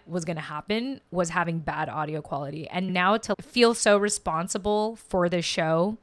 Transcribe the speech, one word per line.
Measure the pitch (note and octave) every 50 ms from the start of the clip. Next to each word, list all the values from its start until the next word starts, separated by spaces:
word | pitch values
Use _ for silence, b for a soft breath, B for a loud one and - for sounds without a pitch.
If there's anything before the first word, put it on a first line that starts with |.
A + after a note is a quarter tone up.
| -
was | - E3 D3 D#3
gonna | E3 E3+ D#3
happen, | D3 - D3+ D3+ - - G#3+ A3+ A#3+ C4+ C4+ - - _
was | - F3+ F3 E3
having | E3+ F3+ E3+ E3+ E3 E3
bad | D3+ E3 D3 D3+ D#3 D3+
audio | - D3+ D3+ D3+ D#3 D3+
quality. | D3+ - D3+ C#3 C#3+ C#3 D3+ D#3 D3+ -
And | - F3+ F#3+ F3+ F3+
now | F3+ F3+ F#3+ G#3+
to | A3 - - G3 -
feel | - - - B3 A#3 A#3 A3+
so | - - G#3+ G#3
responsible | G3+ G3+ G#3 G3+ - - F#3 D#3+ D#3+ F3 F#3 - G#3 F3+ G#3 G#3 G#3+ G#3+ A3 A3+
for | - - - - F#3 F3
this | F3 F3+ F3 D#3+
show | - - F#3 D#3+ D#3+ D#3+ E3 F3 G#3 A3 b